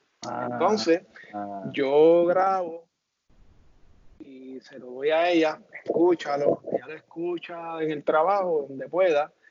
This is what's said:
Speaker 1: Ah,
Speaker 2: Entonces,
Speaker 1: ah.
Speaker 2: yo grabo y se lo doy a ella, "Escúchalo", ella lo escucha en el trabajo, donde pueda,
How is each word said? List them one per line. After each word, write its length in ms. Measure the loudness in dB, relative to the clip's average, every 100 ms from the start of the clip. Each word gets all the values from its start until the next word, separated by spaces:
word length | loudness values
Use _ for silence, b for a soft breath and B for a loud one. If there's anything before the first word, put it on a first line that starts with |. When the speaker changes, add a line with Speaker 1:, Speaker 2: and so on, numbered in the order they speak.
| _ _ -10
Speaker 1:
Ah, 220 | -8 -6
Speaker 2:
Entonces, 520 | -2 0 0 2 0 0 B B
Speaker 1:
ah. 360 | -12 -10 -10 -8
Speaker 2:
yo 520 | -4 2 6 8 6 4
grabo 640 | 2 2 0 -4 -10 -18 _ _ _ _ _ _ _ _ _ -20 _ -20 -20
y 420 | -20 -20 -16 -16
se 180 | -18 -18
lo 120 | -14
doy 200 | -4 0
a 180 | 2 4
ella, 300 | 4 2 0 -12 -14
"Escúchalo", 800 | -4 2 4 2 0 0 0 0 -2
ella 140 | -6 -6
lo 80 |
escucha 880 | -16 _ -10 -6 -6 -8 -12 -10 -6
en 80 | -4
el 120 | -4
trabajo, 600 | -2 0 2 2 0 -2 -4
donde 200 | -10 -6
pueda, 440 | 0 2 2 -2 _ B